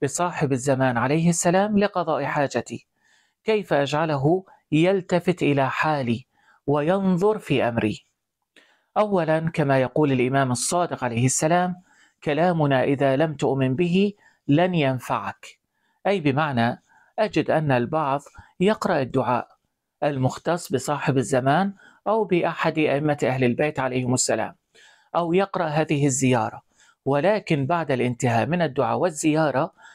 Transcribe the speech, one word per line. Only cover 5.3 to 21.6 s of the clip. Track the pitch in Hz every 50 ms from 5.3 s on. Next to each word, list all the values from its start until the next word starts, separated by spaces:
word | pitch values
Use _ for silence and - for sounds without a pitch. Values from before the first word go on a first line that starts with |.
| 175 - -
إلى | 139 143 139 135 127
حالي | - - - 156 156 143 135 117 117 110 135 _ _ _ _ _ _ _ _
وينظر | - 139 147 147 156 185 196 196 190 185 170 185 208 214 208
في | - - 147 123 101 120
أمري؟" | 117 117 107 107 104 - - _ _ _ _ _ _ _ _ _ _ _ _ _ _ _ _ _ -
أولًا، | 202 214 214 202 185 165 156 156 160 165 160 -
كما | - 156 139 139 131
يقول | 131 123 - - 151 143 135
الإمام | 127 123 127 135 139 139 127 123
الصادق | 120 - - - 175 175 160 139 127 -
عليه | 123 117 113 123
السلام: | 131 - - - 156 170 175 180 180 180 180 - _ _ _ _ _ _ _ -
"كلامنا | 160 147 143 165 185 175 160 151 143 139 131 120
إذا | - 143 127 139 135 135
لم | 131 156 160 151
تؤمن | - - 131 131 135 131 131 131
به | 131 180 175 170 190 196 208 196 _ _ _ _ _ _ -
لن | 143 151 175 185 185
ينفعك"، | 170 147 135 131 123 - - 135 117 98 98 - - - - - _ _ _ _ _ _ _ _ _ -
أي | 180 202 202
بمعنى | 151 147 127 139 156 151 139 120 117 120 127 - _ _ _ _ _ _ _ -
أجد | 220 208 - 165 147 -
أن | 120 156 160 147 135
البعض | 123 120 120 156 156 156 139 135 143 - - - - - - _ -
يقرأ | 180 190 - - - - 185 151
الدعاء | 135 120 - 131 120 113 123 117 - - _ _ _ _ _ _ _ _ _ _ -
المختص | 147 147 135 131 127 - - - - 165 175 - - -
بصاحب | 127 - - 151 135 - - 139
الزمان | 135 123 127 139 127 123 135 139 160